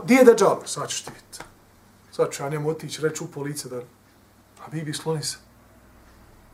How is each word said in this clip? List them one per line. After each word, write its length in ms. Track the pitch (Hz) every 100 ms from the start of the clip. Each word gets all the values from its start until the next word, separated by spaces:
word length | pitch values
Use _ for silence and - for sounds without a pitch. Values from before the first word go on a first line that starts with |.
di 100 | 160
je 100 | 262
Dejjal? 360 | 254 226 180 127 -
"Sad 220 | - 139
ćeš 140 | -
ti 80 | -
vidjeti." 280 | - - - - - _ _ - _ _
Sad 180 | - 156
ću 120 | -
ja 60 | 143
njemu 200 | 151 147
otići, 320 | 156 147 -
reći 220 | 156 151
u 20 | 165
police 420 | 143 143 143 123
da, 80 | 123 120 _ _ _ _ _ _ -
"A 40 | -
Bibi, 240 | 156 151
skloni 280 | 147 160 156
se." 140 | 143 - - - - - - - - - - - -